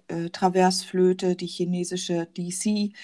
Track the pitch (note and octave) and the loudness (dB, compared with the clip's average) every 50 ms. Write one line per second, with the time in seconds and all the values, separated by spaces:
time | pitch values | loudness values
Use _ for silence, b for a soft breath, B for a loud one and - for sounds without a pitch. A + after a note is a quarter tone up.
0 | _ - E3+ E3+ E3+ E3+ - - G3 F#3 F3+ F#3 F#3 F#3 F#3 - - - - F#3 | _ -8 -6 -6 -6 -6 -4 0 0 2 4 4 4 4 4 0 -4 -2 2 4
1 | F#3 F#3 F#3 F#3 - F3+ F3+ F3+ F3+ E3+ - - F3+ E3+ F3+ F3+ F3 - F#3 F3+ | 4 4 4 2 2 0 0 0 -2 -6 -4 -4 -2 -2 -2 -2 -4 -4 -4 -6
2 | - - F3 E3+ E3+ E3+ - - F3 F3 F3+ - - G#3+ G#3 G#3 G#3 G3+ G3+ B | -4 -2 -2 -2 -2 -4 -6 -8 -8 -6 -6 -4 -2 0 0 0 0 -2 -4 B